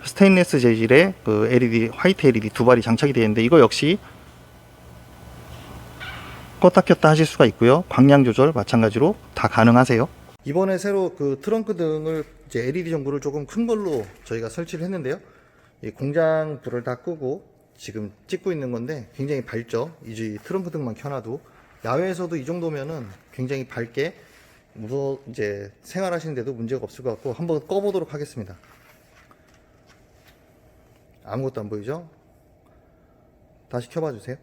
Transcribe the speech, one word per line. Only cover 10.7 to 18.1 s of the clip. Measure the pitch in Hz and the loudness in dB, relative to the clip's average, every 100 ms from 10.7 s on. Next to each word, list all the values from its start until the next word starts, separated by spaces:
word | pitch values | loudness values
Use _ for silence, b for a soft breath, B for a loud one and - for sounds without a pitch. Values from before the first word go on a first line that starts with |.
| 185 | -2
새로 | 196 196 180 | -2 -2 -2
그 | - 143 135 | -4 -4 -4
트렁크 | 139 226 208 190 | -4 -4 -4 -4
등을 | 165 156 156 160 147 - - | -4 -4 -4 -6 -8 -16 -10
이제 | - 123 | -6 -4
엘이디 | 156 165 | -4 -4
전구를 | 165 135 143 | -6 -4 -6
조금 | 143 143 143 | -6 -8 -8
큰 | 202 233 | -6 -2
걸로 | 220 202 143 101 - | -2 -2 -4 -6 -14
저희가 | - 113 113 | -10 -8 -8
설치를 | 110 170 165 | -10 -10 -8
했는데요. | 175 190 131 170 - b b b b b | -8 -8 -6 -8 -10 b b b b b
이 | 110 | -14
공장 | - 135 147 160 160 156 143 | -8 -4 0 0 0 -4 -8
불을 | 123 120 | -8 -8
다 | 123 123 | -6 -8
끄고 | - 165 131 165 - _ _ _ | -8 -8 -8 -8 -12 _ _ _
지금 | - 107 104 | -14 -12 -12